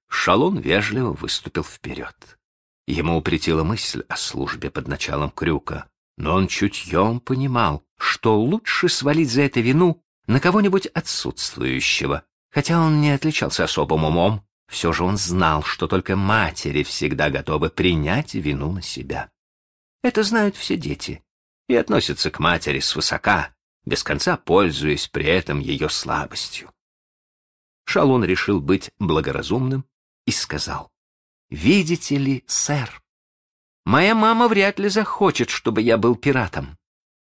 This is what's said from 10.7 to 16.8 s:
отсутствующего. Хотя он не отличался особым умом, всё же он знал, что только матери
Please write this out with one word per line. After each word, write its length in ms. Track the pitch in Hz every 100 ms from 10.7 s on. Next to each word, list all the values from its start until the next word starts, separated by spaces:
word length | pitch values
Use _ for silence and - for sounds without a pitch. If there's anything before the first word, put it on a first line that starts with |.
| 190 -
отсутствующего. 1400 | 151 - - - - - - 64 65 - - 69 71 - _ _
Хотя 300 | 147 143 170
он 200 | 160 151
не 100 | 147
отличался 540 | 139 156 - - -
особым 400 | 82 - 73 78
умом, 400 | 78 82 95 110 - _ -
всё 260 | - 85
же 120 | 82
он 120 | 90 101
знал, 460 | 85 90 80 76
что 240 | 73 - 78
только 300 | 95 - 98
матери 680 | 98 110 82 - 76 73